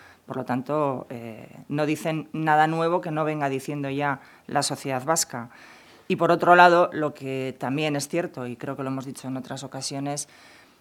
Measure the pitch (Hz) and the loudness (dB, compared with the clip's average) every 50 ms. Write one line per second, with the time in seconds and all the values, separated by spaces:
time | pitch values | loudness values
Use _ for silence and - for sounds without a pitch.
0 | - - - _ _ - 135 131 123 - 123 131 127 - 147 151 147 139 131 - | -20 -20 -20 _ _ -10 -8 -8 -4 -4 -4 -4 -4 -2 -2 0 0 0 -2 -4
1 | - - 131 117 117 117 107 113 123 - - - - - 143 147 151 147 156 151 | -8 -10 -12 -12 -12 -14 -14 -16 -18 -20 -20 -20 -12 -6 -4 -2 0 0 -2 -2
2 | - 165 160 156 147 - - 156 160 156 151 151 156 156 160 165 165 165 175 180 | -2 -4 -4 -4 -6 -8 -6 -2 2 4 6 6 6 4 4 2 0 0 0 0
3 | 170 170 151 151 156 151 156 151 143 139 135 135 - - 147 147 139 139 139 139 | -2 -2 -4 -2 -2 -2 -2 -2 -2 -2 -2 -4 -6 -6 -6 -6 -6 -6 -4 -2
4 | 143 143 135 - - - - - _ - - 143 135 - 143 - - 139 131 127 | -2 -2 -4 -4 -8 -16 -20 -20 _ -2 -2 0 0 0 -4 -6 -4 -4 -4 -4
5 | 131 151 160 160 - - - 120 113 - - - - - - - - - - - | -2 0 0 0 0 -4 -6 -10 -12 -12 -16 -20 -20 -20 -20 -20 -20 -20 -20 -20
6 | _ - 185 - 165 160 170 165 - 170 175 180 175 180 170 175 175 - - 156 | _ -4 0 2 4 2 4 4 6 8 10 10 10 10 10 8 4 4 0 -2
7 | 151 143 - - 135 135 135 131 131 131 120 - 135 127 135 151 156 151 147 143 | -4 -4 -4 -8 -8 -8 -6 -6 -6 -6 -6 -6 -6 -4 -2 -2 -2 -2 -2 -2
8 | 139 - - 170 165 165 - 135 123 123 120 - - 139 135 139 135 135 135 135 | -4 -2 -4 -4 -4 -4 -6 -10 -10 -10 -10 -10 -8 -10 -8 -6 -6 -6 -6 -6
9 | 127 139 - - - 131 131 131 127 - 135 135 139 131 - 135 135 - 143 139 | -8 -10 -12 -12 -10 -8 -8 -8 -8 -10 -10 -12 -10 -12 -12 -10 -10 -8 -8 -6
10 | 139 143 143 147 - - - - - - - - - _ _ _ | -6 -6 -6 -8 -10 -12 -16 -20 -20 -20 -20 -20 -20 _ _ _